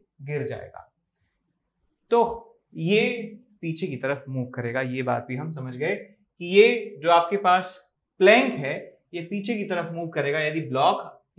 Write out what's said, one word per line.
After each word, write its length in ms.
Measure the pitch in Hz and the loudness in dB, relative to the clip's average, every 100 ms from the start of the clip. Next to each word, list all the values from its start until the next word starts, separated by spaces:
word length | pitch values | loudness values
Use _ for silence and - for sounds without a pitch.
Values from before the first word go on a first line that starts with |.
| _ - 139 | _ -16 -8
गिर 180 | 147 - | -6 -6
जाएगा। 400 | 117 - - - _ _ _ _ _ _ _ _ _ _ _ - | -10 -14 -20 -20 _ _ _ _ _ _ _ _ _ _ _ 0
तो 80 | 233 226 - - _ _ | 2 2 -2 -16 _ _
ये 280 | 160 165 214 247 240 208 - _ _ | -4 0 2 2 -2 -10 -14 _ _
पीछे 260 | 165 160 175 | -8 -6 -8
की 100 | 127 | -6
तरफ 260 | 135 139 - | -4 -6 -6
move 160 | 131 123 | -8 -8
करेगा, 300 | - 120 127 | -6 -6 -4
ये 220 | 131 127 | -4 -4
बात 220 | 123 120 - | -2 -4 -4
भी 80 | 127 | -8
हम 140 | 160 | -8
समझ 240 | 151 131 123 | -10 -10 -6
गए 180 | 165 202 | -4 -4
कि 500 | - _ _ - 175 | -8 _ _ -14 4
ये 480 | 196 233 233 - 147 | 6 8 6 -4 -2
जो 120 | 165 | 4
आपके 260 | 170 - 202 | 4 4 0
पास 360 | 185 185 180 - _ _ _ - | 4 2 0 -12 _ _ _ 4
plank 340 | 190 240 262 175 | 6 8 4 -2
है 200 | 139 175 - - _ | -6 -6 -10 -20 _
ये 80 | 170 | -12
पीछे 340 | 165 202 196 214 | -8 -6 -4 -4
की 80 | 196 | -4
तरफ 260 | 175 165 | -4 -4
move 140 | 165 165 | -6 -6
करेगा 300 | 160 139 156 | -4 -2 0
यदि 220 | 151 156 | -2 -4
block, 640 | 131 131 160 202 - - _ | -2 2 2 2 -4 -18 _